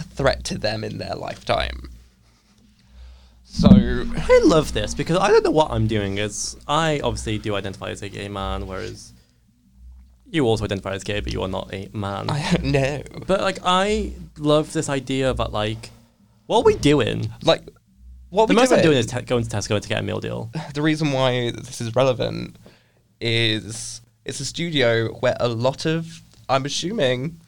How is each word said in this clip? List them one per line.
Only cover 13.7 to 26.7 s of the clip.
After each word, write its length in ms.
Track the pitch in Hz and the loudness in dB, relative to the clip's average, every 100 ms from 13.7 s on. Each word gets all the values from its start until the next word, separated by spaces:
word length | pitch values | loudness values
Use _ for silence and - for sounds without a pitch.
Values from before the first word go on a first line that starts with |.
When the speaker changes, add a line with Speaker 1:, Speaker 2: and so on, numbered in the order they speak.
| 185 202 220 196 - 165 - | 2 2 -2 -4 -10 -16 -4
Speaker 2:
love 340 | 151 151 156 | 2 2 2
this 160 | 160 151 | -4 -2
idea 440 | 139 135 135 131 | -4 -2 -2 0
that, 200 | 120 113 | 0 -2
like, 380 | 107 107 110 - - _ _ _ _ - | -2 -4 -4 -12 -20 _ _ _ _ 0
what 140 | 214 | 4
are 40 | |
we 100 | 415 | 4
doing? 560 | 427 143 147 107 113 113 - | 6 4 4 2 0 -4 0
Speaker 1:
Like, 180 | 220 - - _ _ _ - - - | 2 2 0 _ _ _ -20 -20 -4
what 160 | 185 220 | 0 4
Speaker 2:
The 80 | |
Speaker 1:
we 20 | 208 | 6
Speaker 2:
most 160 | 254 | 6
I'm 60 | 247 | 6
Speaker 1:
doing? 80 | 165 | 6
Speaker 2:
doing 40 | 135 | 4
is 80 | - | 0
te-, 160 | 123 | -6
going 220 | - 123 | -2 -2
to 60 | 117 104 | -2 -4
Tesco 240 | 95 104 | -2 -2
to 80 | - | -2
get 120 | 107 | -4
a 20 | |
meal 160 | 101 101 | -2 -4
deal. 320 | 110 120 117 160 156 | -6 -8 -8 -10 -8
Speaker 1:
The 100 | 139 | -2
reason 300 | 156 156 151 | 0 0 0
why 400 | 131 131 123 120 | 2 2 0 -2
this 280 | - - - | -6 -12 -8
is 140 | 117 | -4
relevant 640 | 120 135 120 117 110 117 - - _ _ _ _ - | 2 2 2 -2 -4 -10 -14 -20 _ _ _ _ -6
is 800 | 117 113 113 110 98 113 - - _ _ | -2 0 0 -2 -6 -12 -12 -14 _ _
it's 160 | - 135 | -12 -10
a 40 | |
studio 680 | 135 - 170 147 117 113 110 - | -10 -6 -4 2 2 2 0 0
where 160 | 123 - | -2 0
a 80 | 120 | -2
lot 400 | 113 127 - 160 | 0 -2 -2 -2
of, 360 | 165 165 - - - - | -2 -6 -16 -20 -18 -2
I'm 160 | 135 | -2
assuming, 720 | 135 | -2